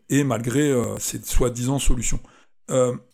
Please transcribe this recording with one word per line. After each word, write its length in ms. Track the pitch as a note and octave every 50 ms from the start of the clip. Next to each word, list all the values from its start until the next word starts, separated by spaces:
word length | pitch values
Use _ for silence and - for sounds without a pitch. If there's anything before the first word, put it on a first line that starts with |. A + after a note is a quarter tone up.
| _ -
et 160 | C3+ C#3+ D3
malgré, 460 | C3 A2+ G#2+ - C3+ A2+ C#3+ D3+ C#3+
euh, 280 | C3+ A#2+ G#2+ G#2 G#2+ A2
ces 240 | - - - A2+
soi-disant 560 | - - - - B2+ A#2+ A#2 B2 B2 B2+ C#3 C3+
solutions. 420 | - - C3 A#2+ A2 - - - - - _ _ _ _ _ _ _ -
Euh, 260 | C#3+ C3 B2+ B2 B2 - - _